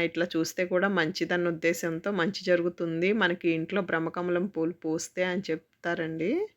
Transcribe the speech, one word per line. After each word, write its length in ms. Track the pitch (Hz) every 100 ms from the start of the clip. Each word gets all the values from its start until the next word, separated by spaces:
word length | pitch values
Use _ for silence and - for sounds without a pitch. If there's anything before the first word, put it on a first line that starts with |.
ఇట్లా 240 | 170 165 180
చూస్తే 400 | 165 160 - 180
కూడా 220 | 180 196
మంచిదన్న 640 | 185 160 - 170 175 175
ఉద్దేశంతో, 580 | 160 165 170 175 165 202
మంచి 300 | 202 165 -
జరుగుతుంది 680 | - 175 175 - 170 165 185
మనకి 340 | 220 175 180 175
ఇంట్లో 320 | 165 165 190
బ్రహ్మకమలం 640 | 175 165 165 180 180 175 196
పూలు 280 | 165 160 175
పూస్తే 440 | 160 160 - -
అని 200 | 185 180
చెప్తారండి. 880 | 185 160 - _ 175 170 160 160 170 330 427